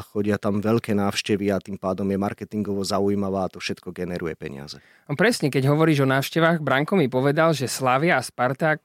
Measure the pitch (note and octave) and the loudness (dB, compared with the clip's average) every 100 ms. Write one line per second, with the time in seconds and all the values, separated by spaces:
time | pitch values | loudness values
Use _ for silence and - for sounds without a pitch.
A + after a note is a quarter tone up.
0 | G2+ G#2+ G#2 G2+ G#2 G2+ G#2 A#2 - G#2 | -2 -4 -2 0 0 -2 0 0 0 0
1 | G2+ - - G#2 G2 G2 - G2 F#2+ F#2+ | 0 -2 -2 0 0 -2 -4 -6 -4 -2
2 | G2+ G2 G2+ A2+ G2+ G#2+ G2+ G2+ F#2+ G2 | -2 -2 -2 -4 -8 -6 -4 -4 -2 0
3 | G2+ G2+ G2 G2 F2+ F#2 - G2 - F2 | 0 0 -2 -2 -4 -6 -10 -10 -10 -8
4 | F2 F2 D#2+ D#2 D#2+ C#2 C#2+ C#2 - _ | -8 -6 -6 -8 -10 -12 -14 -18 -20 _
5 | - C#3+ G#3+ A#3 D3+ C#3 C3+ D3 D#3+ D3 | -8 0 2 2 0 2 2 4 4 4
6 | C3+ C3+ C3+ - D#3+ E3+ C#3+ C3 D3+ G3 | 4 2 0 2 2 2 2 0 2 2
7 | C3+ B2+ C#3 D3 E3 D3 B2 - C3 C3 | 2 2 2 4 2 2 -2 -2 0 2
8 | E3 D3+ A#2+ - B2 C3+ D#3 D3+ | 2 2 0 -2 -2 0 0 0